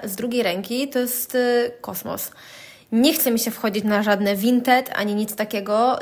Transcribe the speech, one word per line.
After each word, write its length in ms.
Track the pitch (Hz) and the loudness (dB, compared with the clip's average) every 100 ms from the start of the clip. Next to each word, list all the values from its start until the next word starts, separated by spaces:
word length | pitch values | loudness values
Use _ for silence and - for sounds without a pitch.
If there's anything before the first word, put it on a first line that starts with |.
z 120 | 214 190 | -6 -6
drugiej 280 | 233 240 | -4 0
ręki, 460 | 208 175 196 240 277 | 0 -2 -4 -4 -2
to 100 | 254 | -2
jest, 360 | 247 - - 254 | -2 -4 -2 0
y, 360 | 247 240 240 240 | 2 2 0 -4
kosmos. 500 | - 185 - 196 - - - - - - - | -10 -10 -8 -8 -10 -14 -20 -20 -20 -20 -2
Nie 220 | 226 269 | 4 4
chce 180 | 320 262 | 4 2
mi 80 | 233 | 0
się 120 | 233 | -2
wchodzić 320 | 220 226 202 | -2 -2 -2
na 200 | 208 208 | 0 2
żadne 320 | 214 202 202 202 | 2 2 2 2
Vinted 540 | 220 247 247 254 262 - | 2 2 4 2 2 -4
ani 200 | 208 208 | -2 -2
nic 200 | 214 - | -2 -4
takiego, 640 | 220 214 202 208 247 - | -4 -4 0 2 2 0